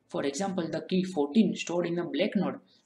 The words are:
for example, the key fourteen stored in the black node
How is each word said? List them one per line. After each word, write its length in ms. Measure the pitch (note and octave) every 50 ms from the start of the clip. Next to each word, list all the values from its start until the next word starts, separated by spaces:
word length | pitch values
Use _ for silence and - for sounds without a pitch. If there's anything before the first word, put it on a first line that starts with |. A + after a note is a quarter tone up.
| _ _
for 160 | - - C#3+
example, 440 | C#3 - - G3 F#3+ F#3 F#3 D#3+ D#3
the 120 | D#3 D#3
key 200 | - - F#3 F#3 F3+
fourteen 520 | - - D3+ C#3+ - - A3+ G3+ E3+ -
stored 300 | - - - E3 F3 F3
in 80 | E3+ E3+
the 100 | F3 E3+
black 320 | D3+ C#3 C#3+ F#3+ G#3+ -
node 240 | G3 E3 C#3 C3 - - _ _ _ _